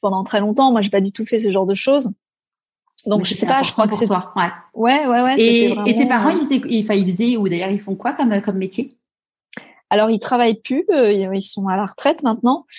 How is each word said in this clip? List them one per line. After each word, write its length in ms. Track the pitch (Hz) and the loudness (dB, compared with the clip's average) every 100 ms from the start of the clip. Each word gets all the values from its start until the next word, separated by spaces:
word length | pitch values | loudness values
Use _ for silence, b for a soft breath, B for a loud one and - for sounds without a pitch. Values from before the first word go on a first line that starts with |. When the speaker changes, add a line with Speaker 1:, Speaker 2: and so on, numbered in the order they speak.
Speaker 1:
pendant 200 | 208 190 | -2 -2
très 180 | 190 208 | -2 -2
longtemps. 300 | 208 240 269 | 0 2 4
Moi, 120 | 233 | 4
j'ai 80 | 202 | 2
pas 100 | 202 | 0
du 120 | 190 | 0
tout 120 | - | -4
fait 160 | 220 226 | -4 -2
ce 100 | 220 | 0
genre 160 | 190 185 | 0 0
de 80 | |
choses. 360 | 196 - 285 240 - _ _ _ _ _ _ _ - - | 0 2 2 0 -8 _ _ _ _ _ _ _ -10 -2
Donc, 140 | 208 | 0
Speaker 2:
Mais 40 | |
Speaker 1:
je 100 | 185 | 0
Speaker 2:
c'était 60 | - | -2
Speaker 1:
sais 60 | 220 | 0
pas, 160 | 269 | 0
je 100 | 269 | 0
crois 120 | - | 0
Speaker 2:
important 200 | 214 208 | 0 0
Speaker 1:
que 40 | 214 | 0
Speaker 2:
pour 80 | 185 | 0
Speaker 1:
c'est 160 | - | -2
Speaker 2:
toi, 0 | 196 | -4
ouais. 140 | 175 - - | -4 -4 -14
Speaker 1:
Ouais, 320 | - 233 277 277 | -2 0 2 2
ouais, 160 | 240 | 2
ouais, 120 | 254 | 2
Speaker 2:
Et, 20 | 269 | 2
Speaker 1:
c'était 380 | 226 233 233 | 4 4 2
vraiment, 120 | 220 220 | 0 0
Speaker 2:
et 100 | 226 | 2
tes 100 | 254 | 2
parents, 240 | 240 269 | 2 2
Speaker 1:
euh, 20 | |
Speaker 2:
ils 80 | 349 | 0
faisaient, 420 | 277 262 - 226 | 0 -2 0 -2
enfin, 120 | 214 | 0
ils 120 | 202 185 | 0 0
faisaient 300 | 180 240 233 | 0 0 0
ou 120 | 196 | 0
d'ailleurs 220 | 170 190 | -2 -2
ils 100 | 196 | -4
font 160 | 202 185 | -6 -6
quoi 160 | 240 | -4
comme, 280 | - 254 202 | 0 0 0
comme 160 | 202 190 | -2 -4
métier ? 400 | 185 - 277 _ _ _ _ _ _ - B B - | -4 -6 -8 _ _ _ _ _ _ -20 B B -2
Speaker 1:
Alors, 200 | 208 220 | 0 2
ils 80 | 220 | 0
travaillent 420 | - 247 233 226 | 0 2 2 0
plus, 260 | - 269 392 | -2 -2 2
euh, 220 | 320 220 | 2 4
ils, 160 | 202 190 | 2 0
ils 80 | 196 | -4
sont 260 | 196 - 196 | -4 -4 -2
à 80 | 190 | -2
la 80 | |
retraite 380 | 196 - - 175 | -4 -2 -2 0
maintenant. 420 | 269 233 240 302 - | -2 0 0 0 -4